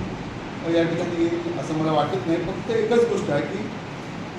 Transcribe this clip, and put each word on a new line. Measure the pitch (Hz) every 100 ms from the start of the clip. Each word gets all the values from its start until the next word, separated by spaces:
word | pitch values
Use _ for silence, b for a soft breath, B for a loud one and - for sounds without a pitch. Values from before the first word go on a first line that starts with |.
| 175 - - - - - 170 165
या |
ठिकाणी | 165 165 175 170
येईल | 170 170 170 170
असं | 139
मला | 156 156
वाटत | 151 143 190 170
नाही. | 165
फक्त | 170 202 -
एकच | 220 214 233 -
गोष्ट | 190 -
आहे | 143
की | - - 107 - - - - - -